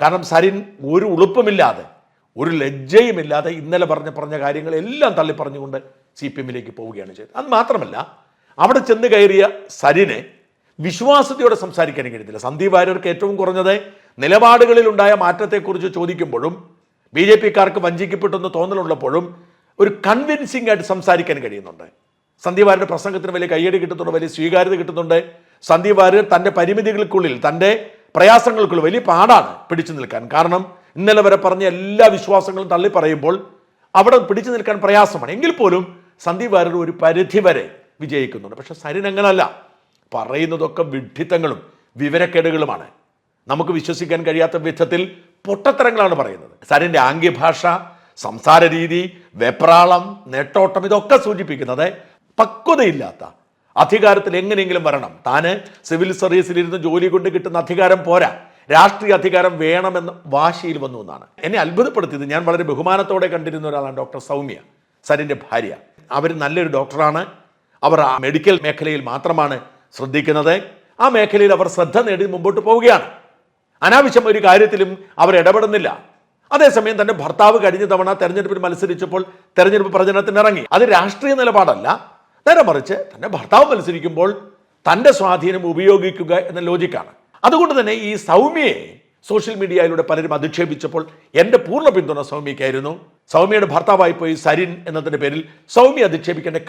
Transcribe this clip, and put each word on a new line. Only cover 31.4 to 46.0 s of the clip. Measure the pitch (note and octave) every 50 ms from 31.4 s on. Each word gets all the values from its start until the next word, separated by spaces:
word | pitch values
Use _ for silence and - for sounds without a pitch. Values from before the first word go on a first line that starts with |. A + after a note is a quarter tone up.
| F#3+ F#3 F#3 F#3 G3
എല്ലാ | F#3 F3 F3+ F#3+ G3 G#3 A3 A3+
വിശ്വാസങ്ങളും | A3 G3 F#3 - F#3+ G3+ F#3+ F#3 G3 F#3+ F#3+ G3
തള്ളി | E3 F3 F3 F#3 G3+ G3+
പറയുമ്പോൾ | F3+ D#3 D#3 D#3 D3 C3+ D#3+ F#3 G3 F#3+ - _ _ _ _ _ _ _ _ -
അവിടെ | F#3 G3+ A#3+ B3+
പിടിച്ചു | B3 - - G3+ A3+ G3+ B3
നിൽക്കാൻ | A#3+ A3+ G3 A3 G#3
പ്രയാസമാണ്. | G3 G3+ G3 G3+ G#3 G#3 - - D#3 A#2+ C3
എങ്കിൽ | F3+ A#3+ D#4+ E4
പോലും | E4+ - A3 F#3 F3 F#3 F3+ F3+ - - _ _ _ _
സന്ദീപ് | - E3+ F3 F#3 A#3+ A#3 G3
വാര്യർ | F#3 E3+ E3+ E3+
ഒരു | F3 E3+ F3 F3 -
പരിധി | D#3+ D#3+ E3 F3 F#3 F#3 - G#3+
വരെ | F#3+ F3+ D#3 B2 F#2+ - - - _ _ _ -
വിജയിക്കുന്നുണ്ട്. | D3+ C3+ D3 C#3 C3 A2 - G#2+ G2 G2 A2
പക്ഷെ | - C3+ - D#3+
സരിൻ | - - D3 D3+ G3 G3
അങ്ങനല്ല, | G3+ F#3+ G3 G3+ G3 F#3+ F#3 D3 - - - - _ _ _ _ _ _ _ _ _ -
പറയുന്നതൊക്കെ | A#2 A2 A2+ C3 D3+ E3 D#3+ E3 D#3 D#3 - - F3 E3
വിഡ്ഢിത്തങ്ങളും | D3 C3+ C3+ B2+ - - C#3+ E3 E3+ F3+ E3 D#3+ D3 A2+ F#2 - _ _ _ _ _ _
വിവരക്കേടുകളുമാണ്. | A#2 C#3+ C#3+ D3 E3+ F3 E3+ F3 E3+ E3 E3 D#3+ D#3 D3 C3 G2+ - - - _ _ _ _ _ _ _ _ _ _ _
നമുക്ക് | - C#3 D#3 E3 E3+
വിശ്വസിക്കാൻ | F3 D#3+ - F3 D#3+ - F3 D3+ E3 E3 D#3+
കഴിയാത്ത | E3 D#3+ E3 D#3+ D#3+ E3+
വിധത്തിൽ | E3 D3+ E3 - - E3 - F3 F3 F#3 F3+ - - _ _ _ _ -
പൊട്ടത്തരങ്ങളാണ് | G3+ G3+ G3+ - C#4 - C#4 B3+ A#3+ A3+ A3